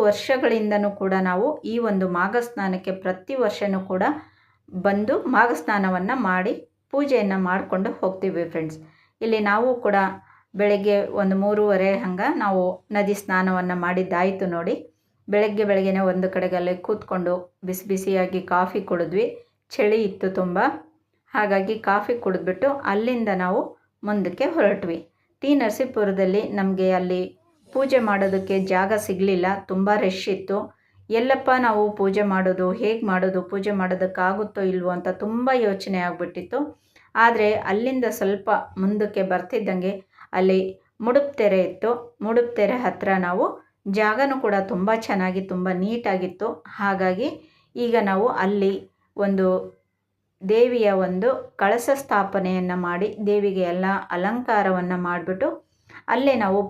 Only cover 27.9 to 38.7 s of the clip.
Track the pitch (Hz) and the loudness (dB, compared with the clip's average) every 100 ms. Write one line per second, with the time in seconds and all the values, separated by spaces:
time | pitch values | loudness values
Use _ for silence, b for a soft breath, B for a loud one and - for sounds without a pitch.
27.9 | 254 220 196 196 190 190 190 190 185 190 | 2 2 2 2 0 0 0 2 2 2
28.9 | 214 214 185 196 185 185 196 - 190 196 | 0 -2 0 2 2 0 -2 -2 0 2
29.9 | 208 196 185 - 190 - 196 233 b b | 2 2 -2 -4 -4 -2 -4 -6 b b
30.9 | b - 220 254 262 262 254 247 214 208 | b -4 0 2 2 2 2 2 2 2
31.9 | 208 196 196 202 190 185 185 185 185 208 | 0 0 2 2 2 2 2 0 0 -2
32.9 | 226 220 185 190 185 180 202 196 202 185 | -2 0 0 0 0 -2 -4 -2 0 0
33.9 | 185 185 185 185 196 214 - 196 185 180 | 0 -2 0 0 0 -4 -2 -2 0 -2
34.9 | 175 180 180 208 233 247 262 214 190 202 | -2 -4 -4 -4 -2 0 2 2 0 -2
35.9 | 185 175 170 175 175 - 247 294 b b | -2 -2 -4 -6 -8 -6 -4 -4 b b
36.9 | b b 214 233 226 208 214 - 202 240 | b b 4 4 6 4 2 0 0 0
37.9 | 262 240 233 196 202 208 196 - | 0 -2 0 0 0 0 0 -2